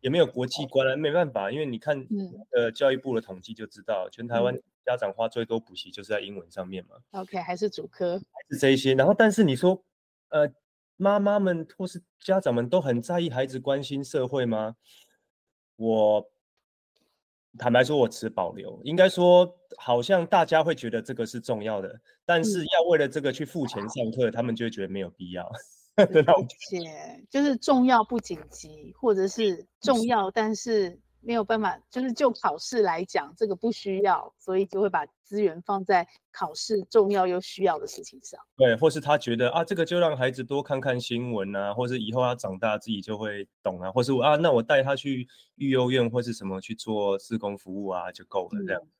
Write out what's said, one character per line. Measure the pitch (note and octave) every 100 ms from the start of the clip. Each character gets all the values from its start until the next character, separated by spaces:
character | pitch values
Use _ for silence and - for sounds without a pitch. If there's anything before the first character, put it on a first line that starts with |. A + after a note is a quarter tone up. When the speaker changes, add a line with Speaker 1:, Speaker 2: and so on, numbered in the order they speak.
Speaker 1:
有 | B2+
没 | E3
有， |
有 | C#3
没 |
有 |
国 | B2
际 | B2 - C#3
观 | C3+ C3
啊， | C3+
没 | D3+
办 | D#3+ D#3+
法， | A2+ G2
因 | C3
为 |
你 | D3+ A2+
看， | D3+ C#3+ C3
Speaker 2:
嗯。 | G#3 F#3+ F3+ -
Speaker 1:
呃， | B2 A#2
教 | A2 C#3
育 | C3
部 | C3+
的 | A#2
统 | A2 F#2
计 | -
就 | A2
知 | G#2+ G#2
道， | - G#2 F#2
全 | - A#2
台 | A#2
湾 | A#2+
Speaker 2:
嗯。 | B2+ _ _
Speaker 1:
家 | - B2
长 | G#2
花 | G2 A2+
最 | A#2+
多 | A2+ A2+
补 | A2+ F#2
习 | F#2
就 | F2+
是 | G2
在 | G#2
英 | G2+ G2+
文 | E2+
上 | G2 F#2
面 | F#2+ F2+
嘛。 | - _ G3
Speaker 2:
OK， | F#3+ F#3+
还 | E3+ F3+
是 | G#3
主 | - -
科。 | _ F3+ F3+
Speaker 1:
还 | - - -
是 | C#3
这 | C#3
一 | C3+
些， | C3
然 | C3+ C#3
后 |
但 | G3+ A3
是 | G#3
你 | F#3+
说， | B2+ F3+ F#3+ _ _ _ _ _
呃， | D#3 D3 _ _ _ _ _
妈 | G3 G#3
妈 | G3+ G#3
们 | F#3+ E3+ D#3+ -
或 | F#3
是 | F3 _ _
家 | - F#3+
长 | -
们 | A#2+ B2
都 | F3
很 | C#3 A#2+
在 | A#2+ F3
意 | E3+
孩 | B2 C3+
子 | C3
关 | C3 C#3
心 | C3+ C#3
社 | C#3 D3 B2+
会 | C3+
吗？ | A#2+ A2 G#2+ A2+ _ _ _ _ _ _ _ _ _ _
我， | A2+ A2 G#2+ G#2+ G#2 _ _ _ _ _ _ _ _ _ _ _ _ A#2
坦 | B2
白 | A#2+
说 | C3 D3+
我 | A#2
持 | - A2
保 | - F2
留， | - G2 -
应 | C#3+ E3+
该 | F#3
说 | F#3 F3 F3+ F3+ - _ -
好 | - A#2+
像 | B2 F#3 E3
大 | F#3
家 | D#3+ D#3+
会 | D#3+
觉 | C#3+ A#2+
得 | A2+
这 | G#2+
个 | A#2
是 | A2+ A#2+
重 | A2+ A2
要 | G#2+ G#2+
的， | F#2+ A#2 _ _ -
但 | E3+
是 | F#3 F#3+
要 | D#3 F3+ E3
为 | E3
了 | C#3
这 | D3+
个 | C#3
去 | B2+
付 | D3+ F3 C3+
钱 | G#2+ G2+
上 | B2+ A2+
课， | A#2 A#2+
Speaker 2:
嗯。 |
Speaker 1:
他 | A#2
们 | A#2+ A2+
就 | A#2
会 |
觉 | A2
得 | F#2+
没 | G2
有 | F2+
必 | _ F2+
要。 | F2+ F2 - - _ _
<laughs> |
Speaker 2:
了 | - F#3+ D#3 D3+ D3 B2+ - -
解， | F3+ E3 D3+ D#3 - -
就 | C4+
是 | C#4+ B3
重 | - C4 B3+
要 | A#3+
不 | A3 A#3+
紧 | - E3+ -
急， | - - - - -
或 | B3+
者 | G3 F#3+
是 | G#3+ G#3+ E3+ - _
重 | - B3 A#3
要， | A#3 F#3+
Speaker 1:
是。 |
Speaker 2:
但 | A3+ A3 G#3+
是 | - A3 F#3 F3 _ _
没 | A#3
有 | A#3
办 | G3+ A3+
法， | G3+ D#3+ _
就 | B3
是 | B3+
就 | A#3 C#4
考 | A3+ G3 D#3
试 | - B3
来 | G3+ E3
讲， | F#3 F#3 C#3+ E3
这 | A3
个 |
不 | F#3 A3+
需 | A3 G3+ F#3+
要， | G3 E3+ - _
所 | - F#3+
以 |
就 | G3 G3
会 | G3+
把 | E3+ D3 _
资 | _ G3+
源 | G3+ D#3+
放 | F3 G3
在 | F#3 F#3 E3+ _ _
考 | - F3
试 | D#3+ - G#3+
重 | F#3 A3+ G3+
要 | G3+ F#3
又 | F3+
需 | F3+ -
要 | F#3+ D#3
的 | C#3
事 | -
情 | - C3
上。 | - - - _
Speaker 1:
对， | B2+ A2+
或 | D#3
是 | D#3
他 | C#3+ D3
觉 | B2 A#2
得， | B2
啊， | E3
这 | E3+
个 | F#3+
就 | D#3+ F3
让 | E3+ C#3+
孩 | B2+
子 | C3
多 | B2+ C#3
看 | C#3 C3+
看 | C3+ B2+
新 | - A#2+ B2
闻 | A2 G2
啊， | G2+ G2+
或 | G#2 B2
是 | B2+
以 | G#2+
后 | A#2+
他 | B2+
长 | B2 G2+ F#2
大 | A2+ G#2+
自 | A2+
己 | G#2
就 | F#2+ G#2+
会 | G#2+ G#2 G2+ _
懂 | G2+ F2+
啊， | F2+
或 | A#2+
是， | B2
啊， | C3 C3+ D3+
那 | E3
我 | B2
带 | A2+ D3
他 | C3+ C#3
去 | C#3+ C3 B2 _ _ _
育 | C#3
幼 | C3 B2
院 | C3 A#2
或 | B2
是 | A#2+
什 | A2+
么 | G2 F#2+
去 | -
做 | A2 - G#2+ G2+ G2
志 | - A2
工 | G#2 G2+
服 | F#2
务 | F#2+ G2+
啊， | F2+ F2
就 | F2+
够 | F#2 G2 F2+
了 | G#2 G2
这 |
样。 | F2+ - _